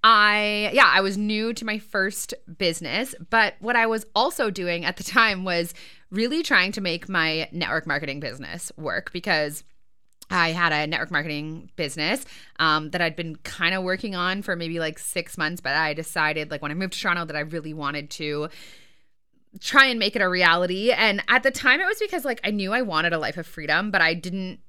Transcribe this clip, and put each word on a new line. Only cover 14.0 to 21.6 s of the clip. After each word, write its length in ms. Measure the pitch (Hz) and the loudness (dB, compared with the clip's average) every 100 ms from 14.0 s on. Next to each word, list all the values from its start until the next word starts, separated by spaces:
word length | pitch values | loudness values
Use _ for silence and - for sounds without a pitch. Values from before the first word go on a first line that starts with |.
| 220 | -4
on 280 | 185 180 190 | -2 -2 -2
for 120 | 202 | -4
maybe, 240 | 175 165 165 | -4 -4 -2
like, 200 | 160 160 | -4 -4
six 400 | - - 160 - | -6 -6 -6 -4
months, 240 | 156 175 | -4 -2
but 120 | - | -2
I 200 | 143 160 | 0 0
decided, 560 | 151 160 - 151 156 151 | -2 -6 0 0 0 -4
like, 100 | 147 | -6
when 100 | 147 | -6
I 40 | |
moved 180 | 160 190 | -4 -6
to 80 | - | -4
Toronto, 240 | 196 175 | -2 -2
that 120 | 165 151 | -2 -6
I 40 | |
really 320 | 151 165 156 | -6 -6 -8
wanted 380 | 156 143 147 143 | -6 -6 -6 -8
to 400 | - 151 147 151 - - - - - _ _ _ _ _ - | -8 -6 -4 -6 -10 -20 -20 -20 -20 _ _ _ _ _ -12
try 260 | - 294 269 | 4 6 8
and 120 | 240 | 6
make 160 | 202 214 | 0 2
it 60 | |
a 60 | 190 | 2
reality. 640 | 180 175 170 180 185 220 | 6 6 6 2 0 2
And 300 | 240 220 202 - | 4 4 2 2
at 140 | 247 | 2
the 80 | 262 | 2
time, 300 | 262 | 2